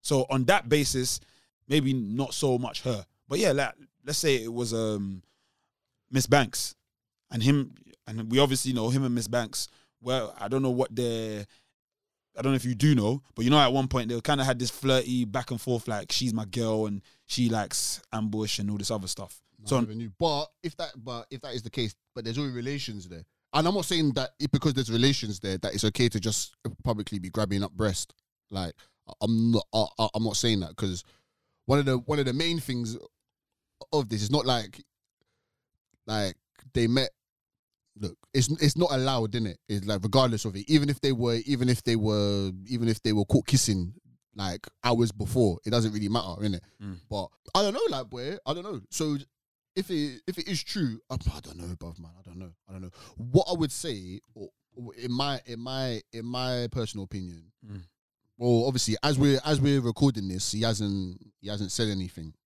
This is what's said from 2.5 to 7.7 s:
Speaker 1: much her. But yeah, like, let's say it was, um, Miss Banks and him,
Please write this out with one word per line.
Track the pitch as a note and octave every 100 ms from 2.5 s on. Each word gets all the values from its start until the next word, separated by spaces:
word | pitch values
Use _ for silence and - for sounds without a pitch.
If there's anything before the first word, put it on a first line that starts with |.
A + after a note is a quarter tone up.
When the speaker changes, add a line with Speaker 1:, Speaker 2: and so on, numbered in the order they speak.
| B2
Speaker 1:
much | B2 -
her. | B2+ G#2+ - _ _
But | D3
yeah, | G#3
like, | C#3 C3 - - _ B2+
let's | D3
say | D#3+ C3
it | A2+
was, | A#2+ A#2
um, | A2+ A2+ G#2 G2 F#2+ _ _ _ _ _ _ _ _ _
Miss | C3 -
Banks | C#3+ A#2+ - - - _ _ _ _ _
and | B2
him, | A#2 C#3+ C3+